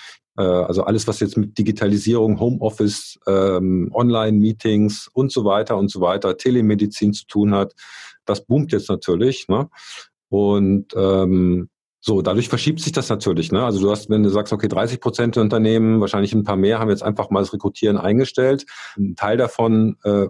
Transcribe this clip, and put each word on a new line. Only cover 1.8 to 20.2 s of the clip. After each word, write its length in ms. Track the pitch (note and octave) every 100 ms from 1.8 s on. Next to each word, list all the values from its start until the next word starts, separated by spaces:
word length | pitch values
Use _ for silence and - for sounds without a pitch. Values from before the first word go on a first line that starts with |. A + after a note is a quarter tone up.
| G#2 G2+ G#2 A#2 A2 F2
Homeoffice, 800 | A#2 A#2+ A2 - G#2 - - - -
ähm, 640 | G2 G2 F#2 F#2 F#2 E2+
Online-Meetings 1160 | A2 A#2+ A2+ A2 G#2 G#2+ A2 A2+ G#2 G#2 G#2 -
und 200 | - C3+
so 120 | -
weiter 340 | G#2 G2 G#2+ G#2+
und 120 | G2
so 100 | G2
weiter, 360 | F2 G2 G2 F#2
Telemedizin 760 | B2+ B2 A2 G#2 G#2 - G#2
zu 140 | G#2 -
tun 280 | G#2+ G#2
hat, 200 | G2+ G2 - - - - -
das 200 | - G2
boomt 280 | - C#3 D#3+
jetzt 180 | G2+ -
natürlich, 580 | F#2 - F2 G#2 - -
ne? 200 | A2 C#3+ - - - - _ -
Und, 640 | G2 G2+ G2+ G2 G2+ -
ähm, 760 | - F#2+ F#2+ F#2 F#2 F2+ F2+ F2 _ _ _
so, 240 | - G#2
dadurch 260 | F#2 G#2 A#2+
verschiebt 300 | A#2 D3 E3
sich 140 | D#3+
das 160 | D3+ -
natürlich, 420 | G2+ G2+ E2+ E2
ne? 140 | G2
Also 160 | B2 G2+
du 100 | G2
hast, 180 | G#2 -
wenn 140 | G#2+
du 60 | G#2
sagst, 240 | G2+ G#2
okay, 160 | G2+ G2+
dreißig 320 | F#2 A#2 B2
Prozent 340 | B2 - A#2
der 80 | A#2
Unternehmen, 580 | G#2+ A#2 A2 A2+ A2 A2
wahrscheinlich 320 | G2+ G2+ G2+
ein 100 | A2
paar 100 | G#2
mehr, 240 | F#2+ G2 A2+
haben 120 | A2
jetzt 120 | G2+
einfach 280 | A2 G#2 G2
mal 100 | G2+
das 120 | G2
Rekrutieren 440 | G2+ G2 - G#2+ G2+
eingestellt. 680 | F#2+ A2+ C3 - C3 C#3 - - - -
Ein 200 | G2 F2+
Teil 200 | G#2 A#2
davon, 600 | A#2+ - A2+ A2 A2 -
äh, 240 | G#2 G2+